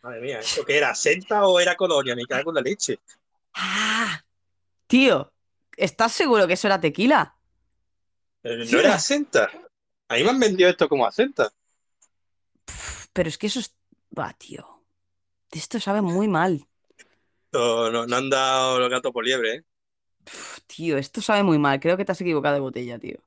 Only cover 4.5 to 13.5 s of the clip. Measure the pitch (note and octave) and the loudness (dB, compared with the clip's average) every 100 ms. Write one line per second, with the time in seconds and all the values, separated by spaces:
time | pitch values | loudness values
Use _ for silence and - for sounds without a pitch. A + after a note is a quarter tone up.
4.5 | _ _ _ _ B3 C4+ D#3+ - _ _ | _ _ _ _ 4 6 4 -2 _ _
5.5 | _ _ - F#3+ - A3+ - E4 A3 F3+ | _ _ -4 -4 0 -2 0 2 4 4
6.5 | F#3 G#3 G3 D#3+ D3 A#3 C#4+ D3+ _ _ | 2 0 0 0 0 4 4 2 _ _
7.5 | _ _ _ _ _ _ _ _ _ A#2 | _ _ _ _ _ _ _ _ _ -10
8.5 | A#2 A#2 - F#3 F#3+ - C#4+ C#4+ - G#2+ | -8 -2 2 4 2 0 -2 0 0 0
9.5 | - - _ _ _ _ A#2 F3 C4 A3 | -4 -20 _ _ _ _ 0 2 2 2
10.5 | F#3+ F3+ F3 D#3 C#3+ A2 - C4 - A2 | 4 4 4 2 2 2 2 -2 0 -2
11.5 | _ _ _ _ _ _ _ _ _ _ | _ _ _ _ _ _ _ _ _ _
12.5 | _ - - - - - - D#3+ - G#3 | _ -18 -16 -14 -14 -8 -4 -2 -2 -6